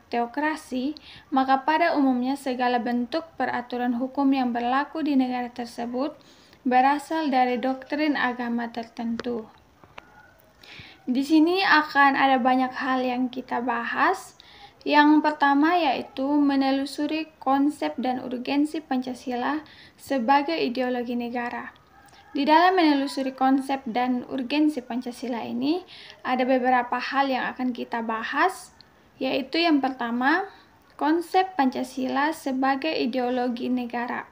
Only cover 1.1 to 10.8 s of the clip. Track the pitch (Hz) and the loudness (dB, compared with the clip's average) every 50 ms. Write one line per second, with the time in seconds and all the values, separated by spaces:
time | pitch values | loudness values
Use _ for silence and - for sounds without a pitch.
1.1 | - - - - 311 262 262 269 269 - - 311 311 320 339 330 - 294 269 262 | -20 -20 -8 -2 0 0 2 2 2 2 2 2 2 2 2 2 2 2 2 2
2.1 | 254 247 247 262 277 277 - 277 247 247 247 247 247 240 220 247 240 240 247 - | 2 2 0 -2 -4 -4 -4 -4 -2 0 0 0 0 0 0 0 -2 -2 -2 -2
3.1 | - 330 320 - - - 254 247 247 240 233 - 247 240 247 247 240 233 262 262 | -4 -6 -6 -6 -6 -6 -4 -4 -4 -4 -6 -6 -6 -4 -2 -2 -2 -2 -4 -4
4.1 | 262 285 277 269 277 269 254 240 233 240 240 240 254 285 294 285 - 320 294 311 | -2 0 2 2 4 2 2 0 -2 -2 -2 0 0 0 -2 -2 -4 -4 -2 0
5.1 | 285 262 254 254 247 247 247 240 - - 240 233 - 240 233 240 247 247 277 - | 2 2 2 0 -2 -4 -6 -8 -8 -10 -12 -10 -8 -8 -8 -6 -4 -4 -4 -4
6.1 | - - - - - - - - - _ - 254 247 254 254 277 294 294 - - | -6 -10 -20 -20 -20 -20 -20 -20 -14 _ -2 2 4 6 6 4 4 0 -2 -4
7.1 | 320 320 320 277 262 254 254 247 247 233 254 262 262 262 - - 302 285 311 302 | -4 -2 0 2 2 2 2 2 0 -2 -2 -2 -4 -4 -6 -6 -4 -2 0 0
8.1 | 269 - - 247 240 247 240 240 233 240 240 226 - 240 226 - - - 233 226 | 0 0 0 -2 -2 -4 -4 -4 -4 -4 -4 -6 -8 -10 -10 -10 -10 -8 -6 -6
9.1 | 233 226 - 247 240 220 220 - - - _ _ _ _ - - - - - - | -6 -6 -4 -6 -6 -6 -8 -12 -18 -20 _ _ _ _ -20 -20 -20 -20 -20 -20
10.1 | - - - - _ _ _ _ _ _ - - - - | -20 -20 -20 -20 _ _ _ _ _ _ -20 -20 -20 -20